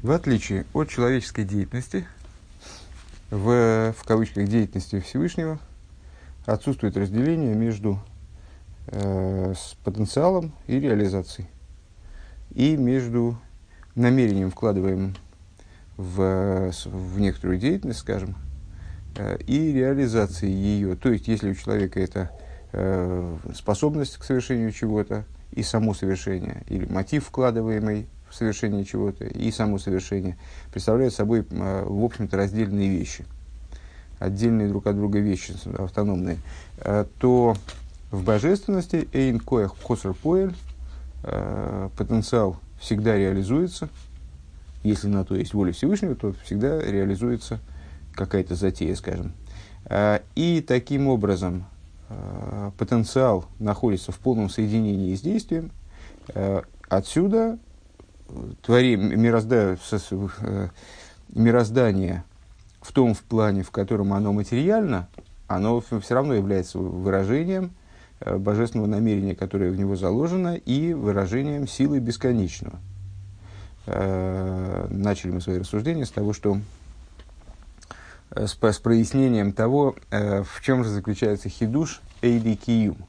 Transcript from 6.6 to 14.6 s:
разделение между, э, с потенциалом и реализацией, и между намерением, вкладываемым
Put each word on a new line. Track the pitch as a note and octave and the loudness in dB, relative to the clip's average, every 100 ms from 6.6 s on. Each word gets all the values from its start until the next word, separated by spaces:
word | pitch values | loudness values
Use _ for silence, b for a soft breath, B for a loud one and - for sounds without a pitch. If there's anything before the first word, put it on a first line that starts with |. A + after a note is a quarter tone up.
| - C3+ G#2+ F#2+ | 0 0 0 0
разделение | G2 G#2+ C#3 E3 C#3 G#2+ | 0 2 2 2 2 2
между, | A2+ G#2+ G#2+ G2 - - - b b b b - - | 0 0 0 -2 -6 -18 -20 b b b b -16 -10
э, | G2+ G2+ F#2+ F#2+ F#2+ F#2 G2 | -4 -2 0 0 0 -2 -4
с | - - | -10 -8
потенциалом | - G#2 G#2 - E3 F#3+ E3 - - | -6 -2 0 2 4 2 -2 -10 -2
и | B2+ | 0
реализацией, | C#3+ G#2+ G2+ F#2+ F2+ - F2+ - - - - - b b b b b | 2 2 2 0 -4 -10 -14 -16 -20 -20 -20 -20 b b b b b
и | - C3+ D#3 | 2 4 4
между | B2 C3 A#2+ A#2+ A#2 A#2 - - b b b - | 4 2 2 0 0 -2 -10 -20 b b b 2
намерением, | A#2+ C3 A#2 G2 F#2 | 6 6 6 4 0
вкладываемым | - | 0